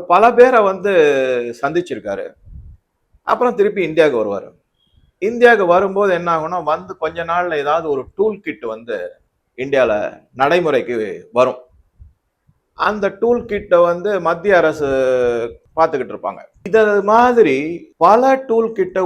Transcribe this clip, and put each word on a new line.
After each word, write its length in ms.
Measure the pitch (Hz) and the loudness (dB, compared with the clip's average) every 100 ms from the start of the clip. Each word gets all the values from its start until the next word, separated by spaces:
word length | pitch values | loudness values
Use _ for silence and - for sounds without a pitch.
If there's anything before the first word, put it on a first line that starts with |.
| 175 | 2
பல 260 | 180 233 | 4 4
பேரை 280 | 240 254 240 | 6 6 4
வந்து 300 | 202 190 202 185 147 139 131 123 120 117 | 2 -2 0 2 4 2 0 -2 -6 -6
சந்திச்சிருக்காரு. 680 | 143 165 180 120 101 98 - - - - - - _ _ _ _ - | -6 -4 -6 -8 -8 -8 -10 -14 -20 -20 -20 -20 _ _ _ _ -4
அப்புறம் 300 | 220 247 196 | 0 0 0
திருப்பி 240 | 202 170 | -2 -2
இந்தியாவுக்கு 380 | 165 160 151 120 | -2 2 2 2
வருவாரு. 280 | 104 98 - - _ _ _ _ _ - | -2 -6 -10 -20 _ _ _ _ _ -8
இந்தியாவுக்கு 460 | 202 240 240 220 180 | -6 4 4 6 4
வரும்போது 460 | 175 196 196 202 | 2 2 0 0
என்ன 180 | 170 175 | 0 -2
ஆகும்னா, 300 | 165 156 180 151 | -2 -4 -6 -4
வந்து 300 | 165 185 185 | -4 -6 -8
கொஞ்ச 280 | 160 170 165 | -8 -6 -4
நாள்ல 360 | 175 175 151 | -4 -2 -2
ஏதாவது 240 | 143 160 160 | -2 -2 -2
ஒரு 160 | 135 123 | -6 -6
டூல் 260 | - 214 202 | -4 -4 -4
கிட் 280 | 165 120 117 | -10 -10 -10
வந்து 320 | 110 117 101 87 - _ _ _ - | -10 -10 -10 -10 -16 _ _ _ -12
இந்தியால 440 | 139 135 117 104 73 - _ 120 | -4 0 2 0 -4 -10 _ -2
நடைமுறைக்கு 640 | 143 175 160 131 113 117 104 85 - | 0 0 0 -2 -2 -6 -6 -10 -4
வரும். 300 | - 127 - - _ _ _ - _ _ _ _ _ _ - | 0 0 -2 -14 _ _ _ -20 _ _ _ _ _ _ -4
அந்த 280 | 175 214 196 | -4 -2 -4
டூல் 280 | 190 233 240 233 | -2 -2 -2 -4
கிட்டை 360 | 202 208 175 | -8 2 2
வந்து 300 | 175 175 196 196 | 4 0 -4 -2
மத்திய 320 | 165 170 202 180 | -2 -2 2 2
அரசு 320 | 160 156 143 135 131 127 120 117 117 - _ | 2 0 -2 0 0 0 0 -2 -6 -10 _
பார்த்துக்கிட்டு 420 | - 160 143 107 | -2 0 -2 -8
இருப்பாங்க. 280 | 101 92 98 - _ 196 | -8 -10 -10 -16 _ -2
இத 140 | 220 214 202 | 2 2 0
மாதிரி 520 | 196 226 247 233 170 131 156 170 - - | 2 2 4 4 2 0 -4 -10 -14 0
பல 240 | 170 220 262 262 | 4 4 4 0
டூல் 260 | 269 226 226 | 0 -2 -2
கிட்ட 260 | 220 180 190 | -2 -4 -2